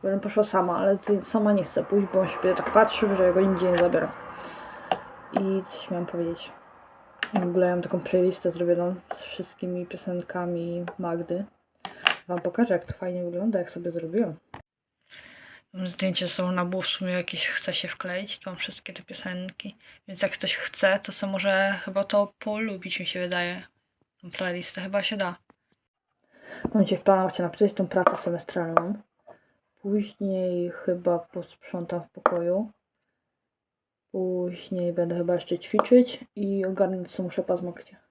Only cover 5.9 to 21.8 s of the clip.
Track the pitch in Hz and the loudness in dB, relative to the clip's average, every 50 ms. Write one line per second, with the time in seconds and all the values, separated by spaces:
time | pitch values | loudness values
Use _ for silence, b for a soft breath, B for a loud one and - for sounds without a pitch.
5.9 | 185 175 175 - - 170 170 165 170 - - - - - - - - - - - | -4 -4 -4 -4 -4 -4 -2 -2 -4 -6 -10 -14 -16 -20 -20 -20 -20 -20 -20 -20
6.9 | - - - - - - - - - 202 180 175 175 185 180 180 180 175 175 - | -20 -20 -20 -20 -10 -10 -10 -2 0 0 0 2 4 4 4 4 4 0 0 -2
7.9 | - 180 175 - - 185 180 185 185 - - 180 165 170 175 170 175 175 175 175 | -2 -4 -2 2 2 4 4 4 2 2 -2 -2 0 0 2 2 4 4 2 0
8.9 | 185 180 - - - - - - - - 180 - - _ - 180 180 180 175 175 | -2 -4 -8 -10 -12 -10 -10 -14 -10 -10 -10 -12 -8 _ -6 -4 -4 -4 -6 -8
9.9 | - 180 - - 180 180 175 - - 180 180 175 175 170 170 170 175 175 175 175 | -10 -10 -6 -4 -4 -4 -6 -4 -6 -4 -4 -2 -2 -4 -4 -4 -4 -4 -6 -8
10.9 | - - 180 170 165 170 175 170 175 180 202 - _ _ _ _ _ _ B B | -6 -4 -4 -2 -2 -2 -2 -2 -4 -4 -4 -8 _ _ _ _ _ _ B B
11.9 | B B B B B B B - 180 175 - 175 175 - 240 - 185 170 - - | B B B B B B B -4 -4 -2 -2 -2 2 2 2 2 2 0 0 -4
12.9 | - - - 180 180 180 175 175 175 175 196 233 208 190 175 - - 175 175 175 | -10 -8 -6 -4 -4 -4 -4 -4 -4 -2 -2 0 0 0 -2 -2 -8 -8 -6 -4
13.9 | 165 170 165 160 165 214 233 175 156 - _ _ - - - _ _ _ _ _ | -4 -4 -6 -2 0 0 0 0 -2 -10 _ _ -20 -20 -20 _ _ _ _ _
14.9 | _ _ B B B B B B B B B B B B B B - 185 185 180 | _ _ B B B B B B B B B B B B B B -10 -8 -8 -8
15.9 | 175 - 190 190 175 - 185 175 - - 180 180 185 180 180 175 185 185 180 - | -4 -2 -2 0 0 0 -2 -2 -2 -2 0 0 0 0 0 0 -2 -4 -2 -4
16.9 | - - 190 180 180 180 175 - - - - - - - - - 135 - - 175 | -4 -2 -2 -2 -2 -2 -4 -4 -6 -4 -4 -2 -2 -2 -4 -2 -4 -2 -4 -4
17.9 | - - - 180 180 185 202 202 - - - 190 180 175 - - 185 - _ - | -8 -8 -8 -6 -6 -6 -6 -8 -10 -10 -10 -12 -10 -8 -8 -10 -10 -12 _ -14
18.9 | 180 - 180 _ - - - 185 180 180 180 185 - _ - 202 - B B B | -16 -16 -16 _ -14 -10 -8 -8 -6 -6 -8 -10 -10 _ -12 -12 -12 B B B
19.9 | B B B - 190 180 - 190 - - - 185 - - - - - - - 196 | B B B -16 -4 -2 -2 -2 -2 -2 -4 -4 -4 -4 -4 -8 -4 2 4 4
20.9 | 190 202 - - 185 - - 196 190 190 185 196 196 190 196 196 196 185 | 4 4 0 -6 -8 -6 -6 -4 -4 -2 0 2 2 4 2 2 0 -2